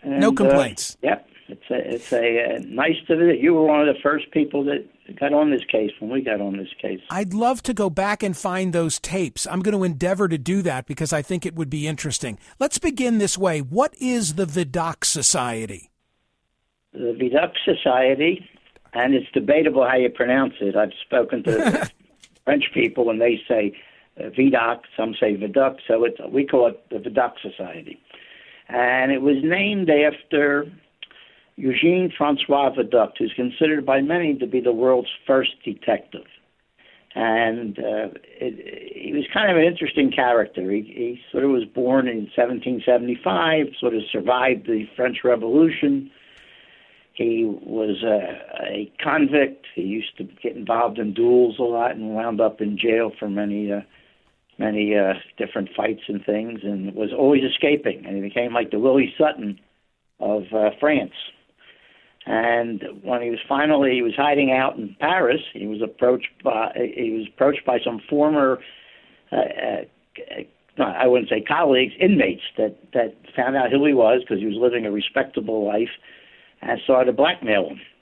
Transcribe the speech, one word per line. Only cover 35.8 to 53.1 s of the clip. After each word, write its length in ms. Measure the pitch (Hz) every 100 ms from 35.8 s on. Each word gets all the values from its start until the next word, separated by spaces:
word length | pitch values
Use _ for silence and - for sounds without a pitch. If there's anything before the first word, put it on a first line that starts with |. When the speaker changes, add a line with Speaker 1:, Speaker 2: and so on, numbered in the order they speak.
| - 120 - - - _ _ _ _ _ _ _ _ -
Speaker 1:
And, 640 | 113 113 113 113 113 101
uh, 380 | - 107 107 - - -
it, 540 | 127 110 - - - -
he 160 | -
was 140 | 143 139
kind 180 | - 214
of 60 | 175
an 60 | 156
interesting 440 | 214 156 - 135
character. 600 | 127 123 120 104 - 92
He, 120 | 104
he 380 | 110 - 120 123 -
sort 100 | -
of 60 | 135
was 160 | 131 107
born 420 | - 123 131 127
in 240 | 113 104
seventeen 480 | - 123 127 - 123 120
seventy-five, 800 | 123 120 120 180 185 165 160 143 -
sort 120 | 127
of 100 | 113 104
survived 580 | 110 101 127 131 123 -
the 200 | 110 107 -
French 220 | 127 117 123
Revolution. 840 | 120 113 135 165 160 147 139 135 _ _ - - - _ _ _ _ _
He 320 | - 117 113 113
was 580 | 101 - 113 107 95
a, 380 | 113 107 90 - - -
a 300 | - 101 104 _
convict. 640 | 151 151 139 147 135 - -
He 100 | -
used 340 | 92 110 110 -
to 80 | 98
get 320 | - 120 -
involved 420 | 104 117 117 107
in 140 | 110
duels 420 | 101 120 123 123 107
a 60 |
lot 280 | 120 117 120
and 220 | 107 110
wound 280 | 110 117 107
up 180 | 113 -
in 180 | 104 104
jail 360 | 117 113 117